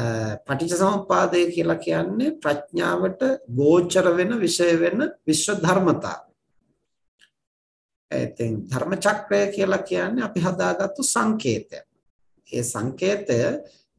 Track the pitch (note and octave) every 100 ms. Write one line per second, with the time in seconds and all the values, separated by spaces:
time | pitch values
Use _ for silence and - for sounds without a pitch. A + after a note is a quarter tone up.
0 | A#2 A2+ A2 G#2 - C3+ E3+ F3 F#3+ G3+
1 | F#3 F3+ F#3 F3 F3 E3+ E3 E3 - E3
2 | F3 G#3+ C#4+ D#4 - - - E3+ F3 F3
3 | F#3 F#3+ C4 C4+ - A#2+ C#3+ F3 E3+ F#3+
4 | F3+ F3 F3+ A#3 F3 - F3 E3 E3+ G3
5 | D4+ - - D3+ - G3 D#3+ F#3+ F3+ B2
6 | F#2+ D#2+ - _ _ _ _ _ _ _
7 | _ _ _ _ _ _ _ _ _ _
8 | _ C3 A#2+ - A#2 A2 F#2 B2+ E3+ F#3+
9 | G3+ G#3 - G3+ G3+ - F#3+ F#3+ F#3+ F3+
10 | F#3 A#3+ A3 F#3 F3 F3+ F3+ F3+ G3 A#3
11 | C4+ - A3 A3 C3 G#2+ - - - _
12 | _ _ _ _ _ B2 A#2 A2+ A#2+ C3
13 | F#3 G3+ - A#2+ C3+ D4 - _ _